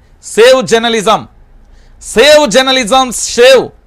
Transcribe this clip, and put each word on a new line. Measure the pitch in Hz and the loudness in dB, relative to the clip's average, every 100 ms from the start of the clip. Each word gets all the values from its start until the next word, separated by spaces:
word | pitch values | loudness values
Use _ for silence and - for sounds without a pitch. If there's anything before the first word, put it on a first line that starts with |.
| _ _ - | _ _ -8
సేవ్ | - 240 262 | 2 2 2
జర్నలిజం, | 196 226 233 226 196 190 107 _ _ _ _ - _ - | 0 -2 -2 -4 -2 -4 -6 _ _ _ _ -20 _ -20
సేవ్ | - 208 277 302 294 | -8 0 2 2 2
జర్నలిజం, | 214 262 262 214 262 254 | 0 0 -4 -2 -2 -2
సేవ్ | - - - 254 254 139 - | -6 -8 0 2 2 0 -12